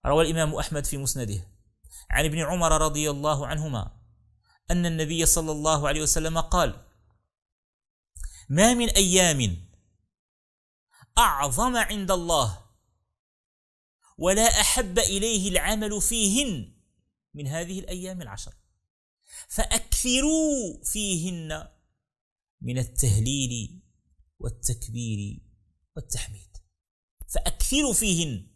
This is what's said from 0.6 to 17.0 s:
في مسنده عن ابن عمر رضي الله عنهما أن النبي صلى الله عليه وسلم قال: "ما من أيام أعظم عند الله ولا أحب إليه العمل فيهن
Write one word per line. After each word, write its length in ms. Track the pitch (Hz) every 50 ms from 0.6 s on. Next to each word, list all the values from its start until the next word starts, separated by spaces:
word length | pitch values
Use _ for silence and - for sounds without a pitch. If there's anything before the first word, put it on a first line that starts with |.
| 143 - 156 147 139
في 100 | - -
مسنده 500 | 139 139 131 - 139 120 101 101 92 90 - - _ _ _ _ _ _ - - - - _
عن 140 | - 143 151
ابن 140 | 156 147 165
عمر 420 | 160 143 180 180 170 160 156 156
رضي 300 | 156 156 143 151 151 151
الله 360 | 143 139 143 151 151 139 143
عنهما 540 | 123 156 151 156 156 131 107 95 - - - - _ _ _ _ _ _ _ _ _ _ _ _ -
أن 160 | - 180 175
النبي 400 | 170 165 160 156 147 170 165 160
صلى 260 | 151 - 165 160 156
الله 360 | 156 147 151 156 160 147 147 143
عليه 140 | 147 151
وسلم 380 | 151 135 - 165 156 160 160 -
قال: 460 | - - - 180 165 123 - - - _ _ _ _ _ _ _ _ _ _ _ _ _ _ _ _ _ _ _ _ _ _ _ _ _ _ - - - - - - -
"ما 260 | 135 165 208 233 247
من 140 | 240 233 226
أيام 800 | - 196 202 180 180 185 180 170 151 135 120 98 87 82 - - - _ _ _ _ _ _ _ _ _ _ _ _ _ _ _ _ _ _ _ _ _ _ _ _ - - _ _ 233
أعظم 580 | 233 202 151 135 143 143 123 131 226 262 247
عند 340 | 233 214 - 214 208 196 180
الله 540 | 196 180 170 170 170 147 127 107 90 - - _ _ _ _ _ _ _ _ _ _ _ _ _ _ _ _ _ _ _ _ _ _ _ _ _ _ _ _ - _ -
ولا 420 | 151 180 196 208 226 233 - 214
أحب 380 | 208 - - 262 247 190 180 226
إليه 500 | 220 190 196 196 202 233 226 202 185 202
العمل 520 | 185 175 147 180 220 214 214 208 208 202
فيهن 720 | - - 233 233 214 196 196 262 294 254 185 131 95 - - _ _ _ _ _